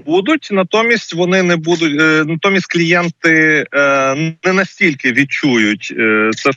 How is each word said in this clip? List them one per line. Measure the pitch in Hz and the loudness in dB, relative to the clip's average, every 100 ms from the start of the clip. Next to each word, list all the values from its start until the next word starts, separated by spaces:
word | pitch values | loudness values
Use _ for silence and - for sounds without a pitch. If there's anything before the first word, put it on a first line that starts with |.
| 285 | -2
будуть, | 359 285 311 - | 0 0 -2 0
натомість | 196 180 220 233 220 - 165 | -2 0 0 0 -2 -2 -2
вони | 175 190 | 0 2
не | 180 170 | 2 0
будуть, | 160 170 165 143 | 0 0 0 2
е, | 156 156 156 | 2 2 0
натомість | 165 202 190 - | -2 0 -2 -2
клієнти, | 170 165 175 175 - 165 160 156 151 - | -2 0 0 -2 -2 0 2 2 0 -2
е, | 135 143 139 135 139 160 160 185 | 0 2 2 0 -2 -4 -4 -2
не | |
настільки | 190 185 - 180 139 131 | -2 -2 -2 -2 0 -2
відчують, | 120 139 - 147 120 104 107 - 120 | 0 -2 0 0 2 2 -2 -6 -2
е, | 113 107 110 | 0 2 0
це | 110 139 | -2 -2